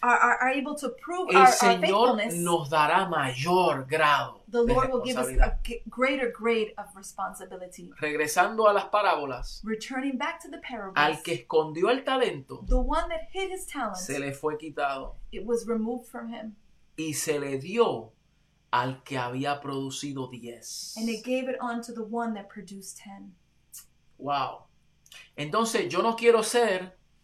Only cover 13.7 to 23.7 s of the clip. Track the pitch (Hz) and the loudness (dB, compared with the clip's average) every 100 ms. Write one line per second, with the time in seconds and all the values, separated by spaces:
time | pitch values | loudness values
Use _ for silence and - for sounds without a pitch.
13.7 | 285 220 185 185 139 139 135 151 151 156 | -6 -6 -6 -6 -6 -6 -4 -4 -4 -6
14.7 | 147 139 135 - - - - 214 220 202 | -4 -2 -2 -8 -12 -12 -10 -2 -2 0
15.7 | 226 220 247 - 240 226 233 220 208 _ | -2 -2 -6 -10 -14 -10 -10 -10 -14 _
16.7 | _ _ - 160 135 160 147 139 135 160 | _ _ -8 -6 -4 -2 -2 -2 -4 -2
17.7 | 226 214 113 - _ _ _ _ _ _ | 2 2 2 -8 _ _ _ _ _ _
18.7 | 120 131 131 - 135 123 131 143 143 143 | 0 0 -4 -6 -6 -4 -4 -4 -4 -4
19.7 | 139 135 - 143 135 123 123 117 117 - | -6 -6 -8 -8 -8 -8 -10 -14 -14 -14
20.7 | - - 220 233 220 247 254 262 - 247 | -14 -12 -6 -4 -4 -2 -2 -2 -4 -6
21.7 | 233 233 226 208 233 233 208 196 208 190 | -6 -8 -10 -6 -4 -4 -6 -10 -16 -16
22.7 | 196 190 - 202 196 202 180 _ _ _ | -16 -16 -18 -18 -18 -18 -20 _ _ _